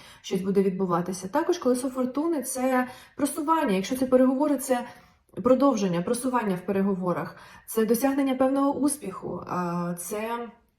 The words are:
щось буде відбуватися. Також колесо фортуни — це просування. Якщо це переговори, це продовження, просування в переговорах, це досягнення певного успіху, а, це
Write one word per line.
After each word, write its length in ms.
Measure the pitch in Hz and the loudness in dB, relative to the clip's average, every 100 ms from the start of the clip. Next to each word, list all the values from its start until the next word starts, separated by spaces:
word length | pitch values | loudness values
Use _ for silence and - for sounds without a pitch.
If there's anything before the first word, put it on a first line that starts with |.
| - - | -20 -18
щось 200 | - 196 | -6 -2
буде 220 | 190 196 | 2 2
відбуватися. 640 | 196 190 185 175 175 185 190 | 2 0 0 0 -2 -6 -4
Також 300 | - 339 349 | 0 0 0
колесо 320 | 254 254 269 | 2 0 -2
фортуни — 520 | 262 254 285 330 311 | -4 -2 -2 -2 -2
це 440 | 247 262 254 254 254 - - - | -4 -2 0 2 0 -6 -16 -4
просування. 600 | 285 339 294 320 285 190 | -4 -2 0 2 2 0
Якщо 220 | 190 262 | 0 -2
це 80 | 254 | 2
переговори, 520 | 254 262 269 294 269 | 4 4 4 0 0
це 280 | - 247 240 - _ _ _ - | 0 -2 -4 -14 _ _ _ -2
продовження, 580 | 226 262 277 220 196 170 | 4 4 4 2 0 0
просування 540 | 180 240 262 247 208 180 | -2 -2 -2 -2 0 -2
в 100 | - | -2
переговорах, 680 | 196 196 190 180 165 185 - - - - | 0 0 0 -2 -2 -4 -12 -20 -20 -6
це 180 | 226 220 | 0 2
досягнення 500 | 233 269 277 269 254 | 2 2 2 0 2
певного 360 | 262 277 277 | 2 2 2
успіху, 720 | - 285 - 190 - - 180 - | 2 0 0 -8 -10 -8 -10 -6
а, 460 | 175 175 175 175 175 | -4 -4 -2 -4 -6
це 500 | - 208 220 233 233 - _ | -6 -6 -6 -6 -10 -16 _